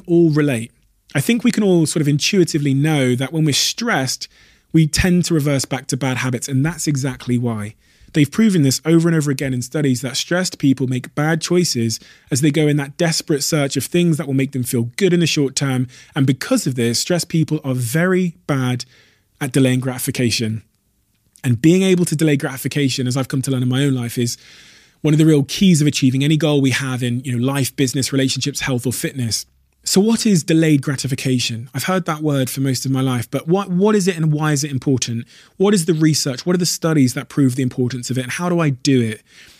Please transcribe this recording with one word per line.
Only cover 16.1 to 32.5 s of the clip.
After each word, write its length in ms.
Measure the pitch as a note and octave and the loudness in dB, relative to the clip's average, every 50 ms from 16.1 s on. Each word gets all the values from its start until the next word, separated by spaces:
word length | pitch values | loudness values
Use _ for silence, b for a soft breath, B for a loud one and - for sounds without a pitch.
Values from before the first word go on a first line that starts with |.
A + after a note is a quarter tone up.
| B | B
And 100 | - C3+ | 0 2
because 420 | C3 C#3 - - - C4 C4 - | 2 0 0 -2 -2 -2 0 0
of 100 | E3 B2+ | -2 -2
this, 240 | B2 A#2 A#2 A#2+ A#2 | 0 0 0 0 -2
stressed 280 | - - F3+ E3+ - - | -2 -2 -2 -2 -2 -2
people 320 | - E3 D#3 - D3+ D3+ - | 0 0 0 0 -2 -4 -4
are 100 | C#3 B2+ | -4 -4
very 640 | B2+ B2 A2+ A#2 D#3+ F3 F#3 F#3 F3+ F#3 F3 - _ _ | -4 -2 -2 -2 0 0 2 2 0 0 -2 -4 _ _
bad 380 | - D3 C3+ B2+ B2+ B2+ B2 - b b b b b b b b b b b | -4 -2 -2 0 -2 -2 -4 -6 b b b b b b b b b b b
at 120 | D3+ C3+ - | -6 -2 2
delaying 280 | D3+ C3+ B2+ B2+ B2+ | 2 4 4 2 2
gratification. 840 | B2 C3 B2 B2+ - - B2+ - B2+ A#2+ G#2 - A#2+ A2 A2 A2 - _ _ _ _ _ _ _ _ _ _ _ _ _ _ _ - | -2 -4 -6 -6 -6 -6 -2 -2 0 0 0 -2 -2 -4 -4 -6 -10 _ _ _ _ _ _ _ _ _ _ _ _ _ _ _ -2
And 180 | C3 A#2+ G#2+ | -2 0 2
being 220 | - D#3+ F3 F#3+ F#3+ | 4 4 4 4 4
able 220 | F#3+ F#3 F3 F3+ | 4 2 2 2
to 100 | - E3 | 0 0
delay 220 | C#3+ D#3+ D#3 D3 | 0 2 2 2
gratification, 720 | C3+ D#3 C#3+ C3 C3 - C3+ - D3 C#3+ C3+ A#2+ - B2+ B2+ | 0 -2 -4 -6 -6 -8 -6 -2 0 0 0 0 -2 -4 -2
as 80 | B2 | -2
I've 120 | C3+ C3 - | -2 -4 -2
come 140 | - C3+ B2 | -4 -4 -2
to 80 | - | -2
learn 140 | C3+ B2+ B2+ | -2 -2 0
in 40 | B2+ | 0
my 160 | B2+ C3 C#3+ | 0 0 2
own 100 | C#3+ C3+ | 0 0
life, 220 | B2+ A#2+ A#2 - | -2 -4 -4 -4
is 220 | B2+ A#2+ A#2+ - - B B B B B B B B B B B B B | -2 -2 -2 -4 -8 B B B B B B B B B B B B B
one 100 | D3+ D3+ | 2 4
of 60 | D3+ | 4
the 80 | D#3+ | 6
real 160 | D#3+ D#3 C#3+ C3+ | 6 6 4 4
keys 380 | - - - G3+ F#3+ F3 C#3+ | 0 0 2 4 4 6 4
of 80 | D3+ D3 | 4 2
achieving 340 | C3+ - C#3+ C3 B2 C3+ C#3 | 2 2 2 2 2 2 2
any 140 | D3 D#3+ | 2 2
goal 240 | D3+ D#3+ D3+ D3 C#3+ | 2 2 2 2 2
we 100 | C#3 C3+ | 2 2
have 320 | A#2+ - C3+ C3+ B2+ B2 B2+ | 0 0 -2 -4 -4 -4 -2
in, 180 | B2 A#2+ B2 C3 | -2 -2 -4 -4
you 120 | C#3+ B2 | -4 -4
know, 80 | A#2+ A#2+ | -2 -2
life, 300 | C3 C#3 C#3 C3 A#2+ - | 0 0 -2 -2 -2 -2
business, 380 | - C#3+ B2 - C#3+ B2 - - | -2 -2 -2 0 -2 -4 -2 0
relationships, 480 | C3+ C3+ C3 - C3+ B2 C#3+ C3 - | 0 0 0 -2 -4 -6 -6 -6 -6
health, 260 | - - C3+ B2 - | -4 -4 -4 -2 -2
or 60 | C3 A#2 | -4 -4
fitness. 520 | - - E3 - C#3 A#2+ A2+ G2+ - - _ _ _ _ _ _ _ - | -4 -6 -8 -6 -6 -6 -4 -4 -6 -8 _ _ _ _ _ _ _ -6
So 140 | - - F#3+ | 0 2 2
what 240 | G3 A3 A#3 A3 - | 4 4 2 2 2
is 180 | A3+ G3+ E3+ - | 2 2 2 2
delayed 380 | - E3 D#3+ D#3+ D#3 D3+ C#3 | 2 2 2 4 4 2 2
gratification? 880 | C3 - C#3 B2+ - C3 C3+ C3 - C3 C3 B2 A#2+ - A#2 A2 A#2 C3 - | 2 -2 -6 -4 -4 -6 -4 -4 -2 -2 -2 -2 -2 -4 -6 -8 -10 -10 -10
I've 100 | C#3 - | -8 -4
heard 220 | - F#3 F#3 F3+ | -2 -2 -2 -2
that 160 | - D#3+ D3+ D#3 | -4 -6 -4 -2
word 260 | D3+ C#3+ C#3 C3 | -2 0 0 -2
for 140 | B2 | -2